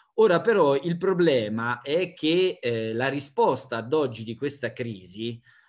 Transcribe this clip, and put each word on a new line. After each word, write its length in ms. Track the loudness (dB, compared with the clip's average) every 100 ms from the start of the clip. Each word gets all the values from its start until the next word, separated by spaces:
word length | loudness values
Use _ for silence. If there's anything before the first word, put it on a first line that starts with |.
| _
Ora 260 | 2 4 4
però 340 | 4 4 4
il 220 | 2 0 -2
problema 840 | 0 2 4 4 0 -4 -4 -6
è 320 | -4 -2 -2
che, 460 | -4 0 2 0 -2
eh, 320 | -4 -4 -4
la 160 | -2 -2
risposta 720 | -4 -4 0 2 0 -4 -8
ad 140 | -2
oggi 320 | 0 0 -4
di 100 | -10
questa 380 | -8 -8 -6 -8
crisi, 680 | -8 -10 -10 -14 -10 -10 -10 _ _